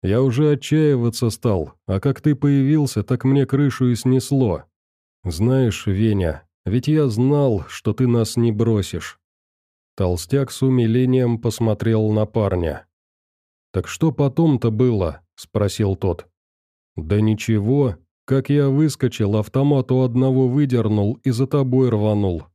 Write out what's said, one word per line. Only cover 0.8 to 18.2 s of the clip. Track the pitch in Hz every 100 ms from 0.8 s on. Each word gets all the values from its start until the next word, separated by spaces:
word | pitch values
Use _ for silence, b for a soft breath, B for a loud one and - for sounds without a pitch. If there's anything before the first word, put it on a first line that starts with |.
| 156 135 117 113 117
стал, | - 123 95 73 - -
а | 95
как | 139 131
ты | -
появился, | 143 143 143 135 156 143 -
так | 104 123
мне | 131 139
крышу | 131 135 147 - 127
и | 117
снесло. | 127 131 127 139 123 78 - _ _ _ _ _
Знаешь, | 92 80 110 131 123 101 -
Веня, | 95 110 101 87 71 _ _
ведь | - 117 139
я | 151 143
знал, | 107 131 147 139 107 -
что | - -
ты | 104 127
нас | 117 110 -
не | 117
бросишь». | 104 113 110 95 85 - - _ _ _ _ _ _ _
Толстяк | - 92 87 - 139 131
с | -
умилением | 131 131 113 117 127 127 123 117
посмотрел | 117 110 113 104 107 110 110
на | 107
парня. | 107 - 101 92 82 73 _ _ _ _ _ _ _ _ _
«Так | 98 -
что | - 160
потом-то | - 139 - 165 131 117
было?» — | 107 127 110 87 71 _
спросил | _ - 104 101 - 104 95
тот. | 95 85 - _ _ _ _ _ _ -
«Да | 78 101
ничего. | 107 107 - 110 101 139 135 92 _ _